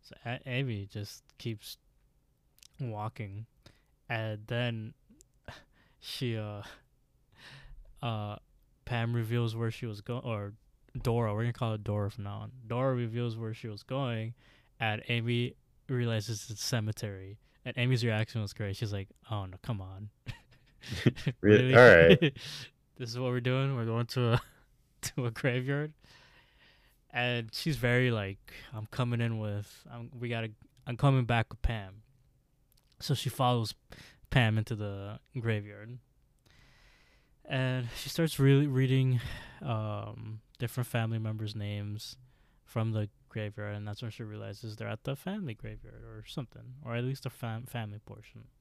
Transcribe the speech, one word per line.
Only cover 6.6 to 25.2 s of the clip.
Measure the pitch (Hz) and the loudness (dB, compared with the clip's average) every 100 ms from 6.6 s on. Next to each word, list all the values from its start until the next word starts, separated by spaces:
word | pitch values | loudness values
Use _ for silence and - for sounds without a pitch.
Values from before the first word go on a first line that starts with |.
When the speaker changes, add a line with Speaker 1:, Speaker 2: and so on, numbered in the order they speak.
| 104 - _ _ _ _ _ - - - - - - - | -14 -18 _ _ _ _ _ -20 -20 -20 -18 -20 -20 -10
Speaker 1:
uh, | 123 110 104 104 _ _ _ _ - | -6 -4 -6 -10 _ _ _ _ -6
Pam | 120 117 | -2 0
reveals | 120 110 120 117 113 | -2 0 0 0 -2
where | 113 | -4
she | - 117 | -4 -8
was | 104 | -10
go-, | - 123 | -8 -8
or | 127 107 101 107 _ _ _ 127 | -6 -6 -8 -12 _ _ _ -4
Dora, | 120 117 113 | 0 2 2
we're | 104 | 0
gonna | 117 | -2
call | 117 117 | -2 -2
it | 110 | -2
Dora | 104 104 101 | -2 -2 -2
from | 104 101 | -4 -10
now | 104 | -10
on. | 107 127 110 | -12 -14 -6
Dora | 117 135 127 | -2 0 0
reveals | 117 117 120 110 | -2 -2 -4 -4
where | 113 | -6
she | 110 117 | -8 -10
was | 104 | -12
going, | - 131 135 113 113 117 - - _ _ | -8 -4 -2 -4 -6 -10 -20 -20 _ _
and | 113 107 - | -2 -2 -2
Amy | 120 113 120 123 - _ _ - | -2 0 0 0 -6 _ _ -6
realizes | 127 120 113 104 107 - | -2 0 0 -2 -8 -8
it's | 104 | -8
a | |
cemetery. | - 120 107 - 107 95 95 101 _ _ | -2 -2 -2 -4 -8 -10 -14 -16 _ _
And | 131 123 | -10 0
Amy's | 123 127 | 2 2
reaction | 117 107 110 117 | 2 0 -2 -4
was | 101 | -6
great. | - 104 95 | -6 -6 -4
She's | 110 | -4
like, | 101 95 - - | -6 -8 -16 -8
"Oh | 107 95 | -6 -6
no, | 92 | -10
come | - 107 | -8 -6
on." | 92 95 104 _ - | -8 -12 -14 _ -14
<laughs> | - - - _ - - 101 - | -14 -16 -20 _ -20 -10 0 0
Speaker 2:
Re-, | - - - | 0 -8 2
Speaker 1:
Really? | 101 104 127 120 | 8 8 12 12
Speaker 2:
all | 123 87 82 | 12 12 12
right. | 85 | 10
Speaker 1:
<laughs> | 73 - - - - _ _ - | 6 0 -14 -14 -16 _ _ -12
"This | 123 | -10
is | 123 | -4
what | 127 | -2
we're | 123 | 0
doing? | 123 127 139 131 | 0 0 0 -2
We're | 113 | -2
going | 113 120 | -2 -2
to | - 120 | 0 4
a, | 117 - - _ | 2 0 -20 _
<laughs> | _ _ _ - | _ _ _ -8
to | - | -4